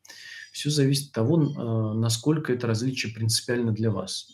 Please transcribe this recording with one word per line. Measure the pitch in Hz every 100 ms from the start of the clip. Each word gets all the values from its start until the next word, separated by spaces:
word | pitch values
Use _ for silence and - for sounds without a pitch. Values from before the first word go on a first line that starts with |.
| - - - - -
все | - 147
зависит | 147 135 139 -
от |
того, | 117 117 170
н-, | 143 -
э, | 117 113 110 110
насколько | 113 113 147 160 156
это | 123 120
различие | 107 131 - 107
принципиально | 110 113 - - 120 117
для | 107 110
вас. | 95 - - -